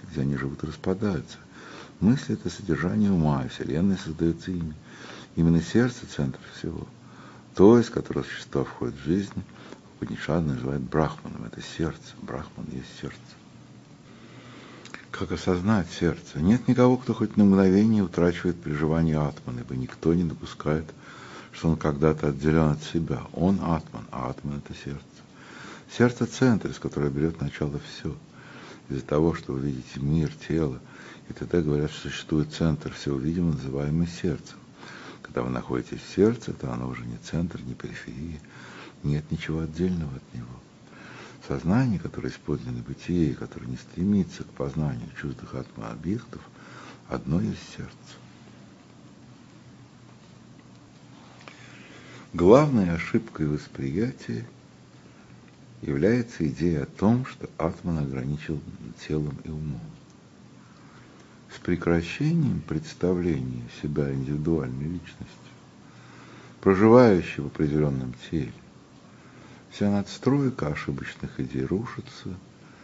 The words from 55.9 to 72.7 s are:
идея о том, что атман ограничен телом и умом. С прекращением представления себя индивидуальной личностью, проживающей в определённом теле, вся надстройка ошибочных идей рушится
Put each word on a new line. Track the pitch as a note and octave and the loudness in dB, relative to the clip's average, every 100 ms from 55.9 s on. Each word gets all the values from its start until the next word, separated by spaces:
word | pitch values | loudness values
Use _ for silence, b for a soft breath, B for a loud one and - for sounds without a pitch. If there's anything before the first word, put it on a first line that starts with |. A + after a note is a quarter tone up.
| C#2 F2+ B2 A#2 - D#2 | 2 4 4 0 -2 -2
идея | C2 F2 D#2 | 0 0 2
о | - | -2
том, | - G2 B2 B2+ | 2 4 4 2
что | - - - | -10 -12 -2
атман | E2 - F2+ E2 | -2 -2 -4 -2
ограничен | C#2 C2 C2 D2+ - D2+ - - - - - | -2 -4 -4 -4 -4 -6 -6 -14 -14 -14 -4
телом | D2+ D2 C2 | -2 -2 -6
и | - | -8
умом. | D#2 D#2 B1 - - - - - - - - B B B B B B B B - | -8 -6 -8 -10 -16 -20 -20 -20 -20 -20 -20 B B B B B B B B -20
С | - | -10
прекращением | - E2+ E2 E2+ E2 - D3 E3+ C3 E2+ | -2 0 2 2 2 -2 0 2 2 0
представления | - D#2 - - F2+ F2+ F2 C#2+ B1+ B1 A#1+ - | -2 -4 -6 -2 0 2 2 0 -2 -8 -10 -8
себя | D2+ D2 C#2 | -6 -2 -2
индивидуальной | C2+ C2 D2 D#2 E2 B1+ C2 D2+ | -2 -4 -2 0 0 -2 -6 -6
личностью, | F2 - - - - - - - - B B B B B B B B | -8 -10 -16 -18 -18 -20 -20 -20 -20 B B B B B B B B
проживающей | - F#2+ A2 B2 A#2+ F2+ E2 - | 4 8 10 12 10 8 2 -4
в | C#2+ | -6
определённом | - D2+ D2+ D2+ C2+ B1+ B1+ - | 0 0 4 2 0 -4 -8 -6
теле, | E2 A#1+ - - - - - - B B B B B B | -4 -4 -8 -20 -20 -20 -20 -20 B B B B B B
вся | - G#2 | -2 2
надстройка | G2+ G2 - - C#3+ C3+ - D2+ | 2 -2 -2 2 4 2 0 -4
ошибочных | D2 - C2+ - - - - | -4 -4 -6 -8 -10 -10 -6
идей | C2 C2+ C2 | -4 -2 -2
рушится | F#2 A#2+ - - - - F#2 - - B | -2 -4 -10 -14 -12 -12 -12 -14 -20 B